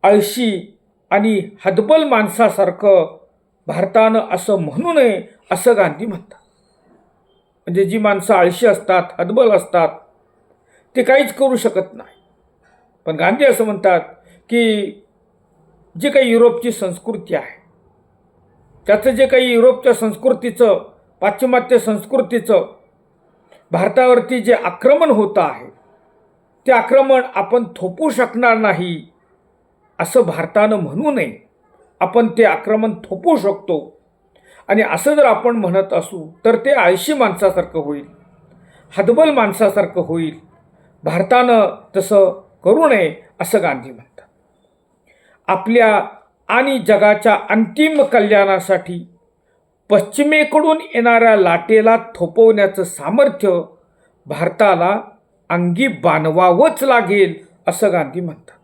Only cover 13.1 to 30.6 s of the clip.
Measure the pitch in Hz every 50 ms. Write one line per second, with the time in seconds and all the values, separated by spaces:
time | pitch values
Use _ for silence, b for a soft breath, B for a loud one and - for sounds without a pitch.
13.1 | 160 151 165 180 214 277 285 269 233 - 226 214 208 196 185 196 180 165 160 -
14.1 | - _ b b b b b _ 233 233 233 226 214 208 202 208 - - _ _
15.1 | _ _ _ _ _ _ _ _ _ _ _ _ _ _ _ _ _ 170 - 285
16.1 | 285 277 262 240 226 233 233 240 233 240 233 240 220 - 202 185 175 - _ 226
17.1 | 214 185 - - 175 151 - - - _ _ _ _ _ _ _ _ _ _ _
18.1 | _ _ _ _ _ _ _ _ _ _ _ _ _ _ _ - 202 208 - 262
19.1 | 247 220 269 262 269 254 254 247 240 233 226 254 254 254 - - 233 - 220 220
20.1 | 190 - - 262 - - - 240 - - 240 214 185 156 - - _ _ _ _
21.1 | _ _ 180 202 202 - 262 254 254 247 247 - 254 240 - 220 214 208 - -
22.1 | 269 254 - 175 233 233 214 - 214 175 - - - _ _ _ _ _ _ _
23.1 | _ _ _ _ _ _ _ b b b b _ - 165 185 202 - 254 254 254
24.1 | 247 240 - - 254 247 - 226 233 - - 180 175 - - 254 294 294 339 311
25.1 | 233 208 208 196 - 202 170 147 139 120 123 - _ _ _ _ _ _ _ _
26.1 | _ _ _ _ _ _ _ _ _ _ _ 262 254 233 - - 247 269 269 269
27.1 | 269 254 247 - - 196 196 196 220 247 233 180 - - 180 185 180 - 320 302
28.1 | 226 220 254 - - 226 247 233 226 220 220 208 185 160 180 180 170 151 - _
29.1 | _ _ _ _ _ _ _ _ _ _ _ _ _ _ _ _ _ - - -
30.1 | - 254 233 170 147 156 165 170 - 208